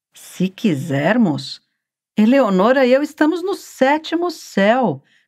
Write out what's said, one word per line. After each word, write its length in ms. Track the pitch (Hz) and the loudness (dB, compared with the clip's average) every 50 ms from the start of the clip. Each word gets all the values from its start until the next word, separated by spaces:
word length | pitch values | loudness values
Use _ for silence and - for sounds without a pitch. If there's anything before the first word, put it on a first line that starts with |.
| _ _ _ | _ _ _
Se 360 | - - - - - 180 190 | -20 -20 -14 -8 -6 -6 -6
quisermos? 1120 | - - - 208 156 131 131 165 135 139 147 175 220 247 226 170 143 131 - - - - _ _ _ _ _ _ _ _ _ _ _ - | -4 -4 -2 -2 -2 -2 -4 -4 -4 -2 0 0 0 2 0 0 0 -4 -8 -12 -16 -18 _ _ _ _ _ _ _ _ _ _ _ 0
Eleonora 680 | 214 220 262 277 254 202 190 185 190 233 262 277 262 | 2 4 4 2 2 2 2 2 2 2 2 2 2
e 60 | 240 | 2
eu 100 | 254 277 | 2 2
estamos 400 | 294 294 - - 311 302 359 339 | 0 -2 -4 -2 0 0 0 -2
no 120 | 349 392 370 | -4 -6 -6
sétimo 760 | - - - - - 262 269 294 311 311 - 320 339 349 359 | -8 -10 -10 -4 -2 0 0 0 0 -2 -4 -6 -4 -4 -4
céu. 720 | 320 - - - - 202 196 208 233 262 254 190 135 135 _ _ _ _ _ | -8 -10 -14 -8 -2 0 2 2 2 2 0 -2 -4 -6 _ _ _ _ _